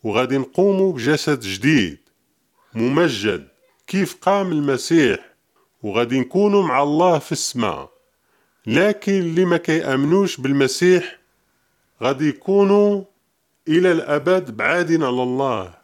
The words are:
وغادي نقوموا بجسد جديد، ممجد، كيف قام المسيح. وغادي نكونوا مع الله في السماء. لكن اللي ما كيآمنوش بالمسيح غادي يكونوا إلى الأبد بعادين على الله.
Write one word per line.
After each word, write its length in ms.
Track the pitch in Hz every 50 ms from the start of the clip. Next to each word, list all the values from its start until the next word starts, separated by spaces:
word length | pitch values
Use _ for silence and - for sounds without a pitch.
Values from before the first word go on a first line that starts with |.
وغادي 360 | - 110 101 117 127 120 135 135
نقوموا 540 | 127 - _ - 190 202 196 190 190 190
بجسد 480 | 170 131 113 135 151 143 - 156 147 127
جديد، 580 | 113 95 95 95 104 143 160 135 98 82 71 - _ _ _ _ _ _ _ _ _ _ _ _ _ _ -
ممجد، 760 | 113 113 123 139 156 175 160 123 101 101 107 92 80 69 _ _ _ _ _ _ _ _
كيف 300 | - - 190 190 - - _
قام 300 | - 185 196 202 196 185
المسيح. 800 | 165 151 147 143 135 123 - - 165 165 143 117 - - - _ _ _ _ _ _ _ _ _ _ _
وغادي 380 | - 104 95 117 120 117 127 135
نكونوا 420 | 123 123 - 185 202 208 202 202
مع 200 | 190 156 123 131
الله 360 | 143 147 147 156 175 185 170 147
في 140 | - -
السماء. 580 | 165 - - - - 123 117 98 80 69 67 - _ _ _ _ _ _ _ _ _ _ _ _ _ _ _
لكن 460 | 110 113 151 185 214 208 208 - 202
اللي 320 | 196 190 180 170 160 170 185
ما 120 | 175 170
كيآمنوش 800 | 170 170 - 156 165 160 139 131 135 139 147 170 196 202 175 -
بالمسيح 840 | - 127 135 139 139 135 131 131 - 180 180 185 175 175 - - _ _ _ _ _ _ _ _ _ _ _ _ _ _ _ _ _
غادي 260 | 117 127 143 131 156 151
يكونوا 760 | 135 - - - 196 202 202 196 202 208 208 208 208 196 190 _ _ _ _ _ _ _ _ _ _ _ _ 160
إلى 240 | 156 175 180 180
الأبد 640 | 170 160 - - 147 151 143 175 185 185 - 123 110
بعادين 460 | 107 120 147 160 175 175 156 165 160
على 200 | 151 127 123 127
الله. 520 | 127 127 127 131 139 135 120 104 92 90 - _